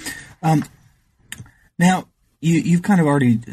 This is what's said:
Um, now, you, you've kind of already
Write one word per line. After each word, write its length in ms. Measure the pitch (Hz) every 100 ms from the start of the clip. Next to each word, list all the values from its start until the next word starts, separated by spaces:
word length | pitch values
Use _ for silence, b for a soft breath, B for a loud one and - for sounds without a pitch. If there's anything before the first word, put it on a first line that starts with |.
| B B B -
Um, 220 | 160 151 - _ _ _ _ _ _ - b b b -
now, 300 | 175 180 - _ _ _
you, 180 | 160 165
you've 240 | - 170
kind 180 | 190 190
of 60 | 151
already 320 | 143 123 110 -